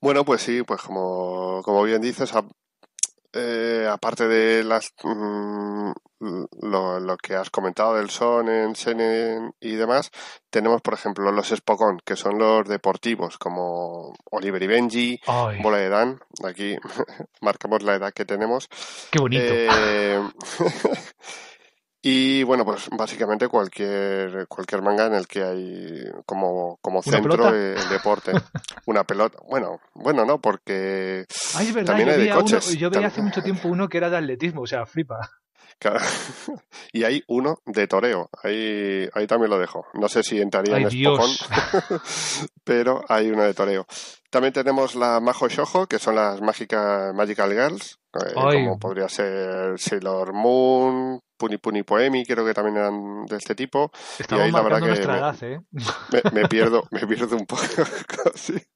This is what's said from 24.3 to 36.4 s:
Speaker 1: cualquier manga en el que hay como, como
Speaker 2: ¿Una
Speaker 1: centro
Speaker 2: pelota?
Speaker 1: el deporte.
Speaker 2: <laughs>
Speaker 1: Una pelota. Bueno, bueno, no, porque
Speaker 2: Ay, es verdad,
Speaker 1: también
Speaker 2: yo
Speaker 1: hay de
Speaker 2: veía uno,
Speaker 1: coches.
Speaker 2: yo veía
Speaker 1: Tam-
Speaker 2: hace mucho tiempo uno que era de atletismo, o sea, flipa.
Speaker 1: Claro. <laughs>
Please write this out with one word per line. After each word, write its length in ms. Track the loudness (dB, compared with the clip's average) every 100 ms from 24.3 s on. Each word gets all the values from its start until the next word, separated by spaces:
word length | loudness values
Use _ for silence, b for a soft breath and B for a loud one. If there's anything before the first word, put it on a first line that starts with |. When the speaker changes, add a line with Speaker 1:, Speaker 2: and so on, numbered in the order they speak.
| -6 -10
Speaker 1:
cualquier 360 | -10 -6 -2
manga 240 | 0 2 2
en 80 | 0
el 120 | -2
que 140 | -4
hay 600 | -4 -4 -8 -12 -12 -12 -12 -12 -8
como, 500 | -2 -2 -2 -4 -6
como 200 | -2 -2
Speaker 2:
¿Una 80 | 2
Speaker 1:
centro 200 | 2 4
Speaker 2:
pelota? 240 | 4 4 4
Speaker 1:
el 340 | 0 -2 -2
deporte. 420 | 0 2 0 2
Speaker 2:
<laughs> 540 | -2 -2 -12 -14 -14 0
Speaker 1:
Una 180 | 0
pelota. 360 | 2 2 0 0 -4
Bueno, 300 | -2 -2 -6 _ -4
bueno, 280 | 0 4
no, 160 | 4 4
porque 840 | 2 -2 -2 -2 -2 -2 -2 -6 -8 B B -2
Speaker 2:
Ay, 120 | 0
es 40 |
verdad, 140 | 0 2
Speaker 1:
también 160 | 4 4
Speaker 2:
yo 40 |
Speaker 1:
hay 40 | 6
de 40 | 4
Speaker 2:
veía 100 | 4
uno, 80 |
Speaker 1:
coches. 340 | 4 4 2 0
Speaker 2:
yo 140 | 2
veía 160 | 2 0
Speaker 1:
Tam- 40 |
Speaker 2:
hace 100 | 0
mucho 180 | -2 -2
tiempo 260 | -2 -2 -2
uno 200 | -2 -2
que 80 | -2
era 140 | 0
de 60 | -2
atletismo, 440 | -2 -2 -4 -4
o 60 | -6
sea, 180 | -6 -6
flipa. 320 | -4 -4 -6 -12 _ _ b b b
Speaker 1:
Claro. 200 | 0 0
<laughs> 920 | -2 -4 -8 -12